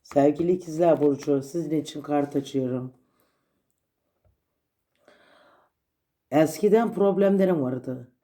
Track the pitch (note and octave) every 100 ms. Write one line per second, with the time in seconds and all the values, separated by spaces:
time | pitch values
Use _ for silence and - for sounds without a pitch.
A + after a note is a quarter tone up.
0 | - C#3 C#3+ D3+ E3+ F#3 E3 D#3 E3+ C#3+
1 | D3 C#3 D3 C#3 C3+ F3 D3+ D#3 D3 D3+
2 | C#3+ D3 C#3+ C#3+ C#3 C3+ B2+ B2+ B2+ _
3 | _ _ _ _ _ _ _ _ _ _
4 | _ _ _ _ _ _ _ _ _ _
5 | _ _ _ _ _ _ _ _ _ _
6 | _ _ _ C#3 D#3 - G#3 A3 A3+ F3+
7 | G3 F#3+ G3 G3 F#3 E3+ B2+ B2+ C3+ B2+
8 | A#2+ _